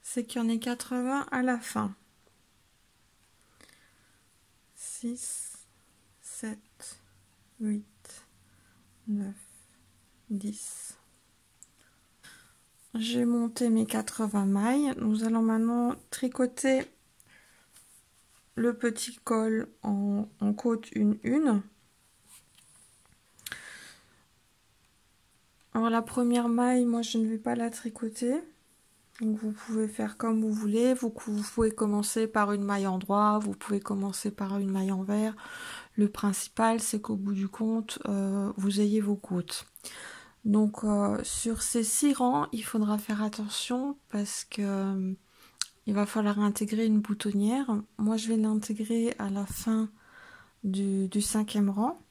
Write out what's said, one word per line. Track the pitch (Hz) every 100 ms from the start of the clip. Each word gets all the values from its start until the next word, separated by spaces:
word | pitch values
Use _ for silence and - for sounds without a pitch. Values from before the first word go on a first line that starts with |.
c'est | - 247 240
qu'il | 240
y |
en | 226
ait | 226
quatre-vingts | 240 240 - 247 247 277 -
à | 254
la | 254 240
fin. | - 214 208 196 _ _ _ _ _ _ _ _ _ _ _ _ _ _ _ _ - - _ _ _ _ _ _ _ _ _
Six, | - - - 233 247 - - - - - _ _ _ _ _
sept, | - - 220 214 _ _ - - _ _ _ _ _ _
huit, | 214 208 208 _ - - - _ _ _ _ _ _ _ 226
neuf, | 208 196 202 - - _ _ _ _ _ _ _
dix. | 202 208 208 - - - - _ _ _ _ _ _ - _ _ _ _ _ - - - _ _ _ - 226
J'ai | 226 240 240
monté | 240 233 233 247
mes | 226 220
quatre-vingts | 220 214 - 214 202 196
mailles. | 196 220 269 294 -
Nous | 214 214
allons | 226 226
maintenant | 226 220 226 240 240 - -
tricoter | - 254 254 247 - 269 262 - _ _ _ - - _ _ _ - - - _ _ _ _ _
le | - 233 233
petit | 240 220 - -
col | - 226 220 220 - -
en, | 214 202 202 202 214 -
en | 208
côte | 208 240 233 -
une, | 214 208 214
une. | 226 277 302 208 196 _ _ _ _ _ _ - _ - _ - _ _ _ _ _ - - - - - - - _ _ _ _ _ _ _ _ _ _ _ _ _ _ _ _ _
Alors | 220 233
la | 226
première | 233 254 240 240 240
maille, | 233 247 247 240
moi | 233
je | 226 226
ne | 220
vais | 220
pas | 240 240
la | 233
tricoter. | 233 226 214 220 220 240 294 349 _ _ _ _ _ _ -
Donc | 220 214
vous | 214
pouvez | 214 - 220 214
faire | 214 214 -
comme | 226 220
vous | 220
voulez. | 214 208 220 247
Vous, | 254 233 220 -
vous | 208 208
pouvez | - 220
commencer | 220 214 208 208 226 220
par | 220 202
une | 202
maille | 202 202 196
en | 185
droit, | 190 202 208 214
vous | 208 190
pouvez | - 202
commencer | 202 202 196 190 208
par | 208 196 202
une | 196
maille | 190 190
envers. | 190 190 208 220 208 - - - - - -
Le | 208
principal, | - 208 190 - - 226 226
c'est | 220 214
qu'au | 214 208
bout | 196
du | 196 196
compte, | - 220 226 220 - -
euh, | 202 196 202 196 -
vous | 196 202
ayez | 208 214
vos | 202 202
côtes. | - 180 175 - - - - - - - - _ 214
Donc | 208 214 214
euh, | 214 202 202 208
sur | - - 226 226
ces | - 233 220
six | - 294
rangs, | 269 247 262 -
il | 226 214
faudra | 226 208 214
faire | 208 208
attention | 214 214 208 - - 247 277 277 _
parce | 208 202 -
que, | - -
euh, | 202 196 196 190 190 190 _ _ - _ - _ -
il |
va | 202 208
falloir | 220 208 208
intégrer | 208 208 214 214 226
une | 214
boutonnière. | 208 208 214 202 208 254 262 214 208 -
Moi, | 214 220
je | 220
vais | 226
l'intégrer | 214 214 208 214 214 226 233 -
à | 202
la | 196 196
fin | - - 220 220 - - - - - - _ 202
du, | 190 196 196 190
du | 208
cinquième | 208 220 208 208 202
rang. | 196 240 349 -